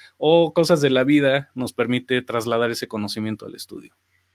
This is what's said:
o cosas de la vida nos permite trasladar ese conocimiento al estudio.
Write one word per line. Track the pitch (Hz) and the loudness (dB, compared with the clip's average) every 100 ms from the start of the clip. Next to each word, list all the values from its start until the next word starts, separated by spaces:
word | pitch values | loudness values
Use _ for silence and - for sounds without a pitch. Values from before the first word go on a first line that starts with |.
| - - | -20 -4
o | 147 170 165 | 2 4 4
cosas | 175 165 165 | 2 2 4
de | 143 | 4
la | 127 131 | 2 4
vida | 147 139 135 135 - | 4 4 0 -4 -8
nos | 123 | -6
permite | - 117 123 123 127 | -4 -2 -2 -2 -4
trasladar | 123 117 113 117 117 | -2 -4 -2 0 -2
ese | 117 113 | -4 -8
conocimiento | 110 104 110 110 107 101 | -8 -8 -6 -6 -8 -12
al | - | -16
estudio. | - - - _ _ _ _ | -16 -18 -20 _ _ _ _